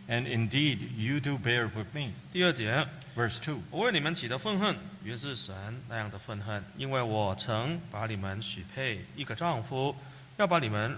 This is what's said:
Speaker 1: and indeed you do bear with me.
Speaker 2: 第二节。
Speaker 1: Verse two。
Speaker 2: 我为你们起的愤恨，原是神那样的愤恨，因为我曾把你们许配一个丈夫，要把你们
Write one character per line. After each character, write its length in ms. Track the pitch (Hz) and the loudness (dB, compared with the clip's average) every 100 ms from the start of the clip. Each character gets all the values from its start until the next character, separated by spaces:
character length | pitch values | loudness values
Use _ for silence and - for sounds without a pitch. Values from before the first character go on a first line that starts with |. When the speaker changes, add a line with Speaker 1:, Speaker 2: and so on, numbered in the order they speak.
| - | -2
Speaker 1:
and 180 | 120 139 | 0 2
indeed 540 | 117 113 135 147 113 120 117 | 2 4 4 4 2 -2 -2
you 220 | 110 143 | 0 2
do 180 | 139 135 | 2 0
bear 300 | 113 120 113 | 4 4 2
with 260 | 101 104 | 0 -4
me. 200 | 147 131 - - | -4 -4 -6 -4
Speaker 2:
第 100 | 180 | 2
二 80 | 180 | 4
节。 360 | 131 107 131 143 - - - | 4 2 2 0 -4 -6 0
Speaker 1:
Verse 240 | 117 - | 0 0
two。 220 | 156 135 80 | -4 -4 -4
Speaker 2:
我 120 | 160 | 2
为 100 | 240 | 4
你 80 | 175 | 4
们 160 | 147 165 | 2 0
起 120 | 117 | -2
的 120 | 127 | -2
愤 200 | 214 196 | 2 4
恨， 160 | 208 135 - - | 4 2 -4 -10
原 120 | 107 120 | -8 -6
是 200 | 143 127 | -4 -4
神 180 | - 95 104 123 117 | -6 -6 -6 -8 -6
那 100 | 113 | -4
样 120 | 107 | -4
的 80 | 101 | -6
愤 220 | - 104 | -6 -4
恨， 220 | 104 104 98 - | -2 -4 -4 -6
因 120 | 135 | 0
为 100 | 135 | 2
我 360 | 120 107 101 95 | 2 2 2 2
曾 440 | - 107 127 170 - | 0 0 0 -2 -4
把 160 | 104 110 | -4 -2
你 80 | 104 | -2
们 260 | 95 98 | -2 -2
许 240 | 110 - 92 | -4 -6 -8
配 320 | 135 131 104 - - | -4 -2 -2 -6 -8
一 80 | |
个 120 | 135 113 | -6 -2
丈 280 | 170 135 | 0 0
夫， 320 | 110 131 139 135 - - - - | 0 0 0 0 -10 -16 -8 2
要 100 | 202 | 4
把 140 | 170 | 6
你 80 | 117 | 4
们 240 | 104 113 | 2 2